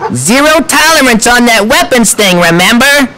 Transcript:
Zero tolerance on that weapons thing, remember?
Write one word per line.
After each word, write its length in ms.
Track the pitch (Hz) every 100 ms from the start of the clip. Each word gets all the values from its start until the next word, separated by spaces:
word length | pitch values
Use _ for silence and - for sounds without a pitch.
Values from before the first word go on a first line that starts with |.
| -
Zero 500 | 120 135 254 294 311
tolerance 600 | - 294 311 320 262 226 233
on 180 | 240
that 160 | 240 226 208
weapons 440 | 294 349 247 226
thing, 280 | - 202 180
remember? 720 | 170 170 185 233 277 285 262